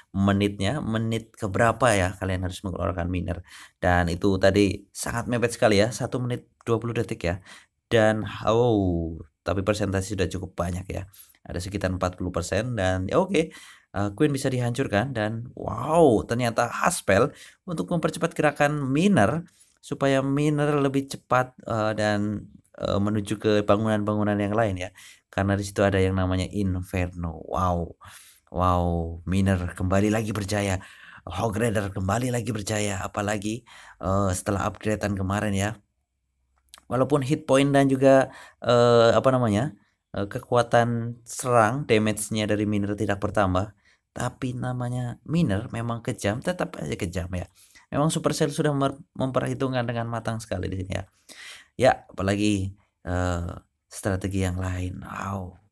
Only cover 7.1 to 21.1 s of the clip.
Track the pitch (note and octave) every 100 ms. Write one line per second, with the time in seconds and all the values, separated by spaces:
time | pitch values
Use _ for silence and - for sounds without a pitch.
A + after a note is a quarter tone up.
7.1 | - E2+ F2+ - - _ _ - A#2 A2
8.1 | A2 G2 G#2+ G#2+ A2+ B2 G#2+ F#2+ E2+ D#2+
9.1 | D#2+ - _ - F#2+ F#2+ G#2 G2 F#2+ F#2+
10.1 | G2 F2+ F2+ F2+ - F2+ F#2 G2 F2+ F#2+
11.1 | - - _ - F2 F#2 G2+ F2+ F#2 F2+
12.1 | - F2+ F2 E2+ F#2 B2 A2+ F#2 F#2 F#2
13.1 | D3 F#3 F3 E3 - - - _ - G2+
14.1 | G2+ D3+ C3+ C#3 B2+ A#2+ A#2+ A#2+ G#2 C3
15.1 | A#2+ G#2 A2+ B2 - - A2 D3 E3 D#3
16.1 | G#2 - A#2+ A#2+ A2+ A#2 - - - -
17.1 | G2 C3+ - - - - E3+ F3 E3+ D#3+
18.1 | D#3+ D#3+ - D#3 - D3 D3+ C3 C#3 G3+
19.1 | F3 G2+ D3+ F3 _ _ _ - C#3+ C#3
20.1 | C3+ C3+ C#3 D3+ D3 D3 D3 C#3 C#3 C#3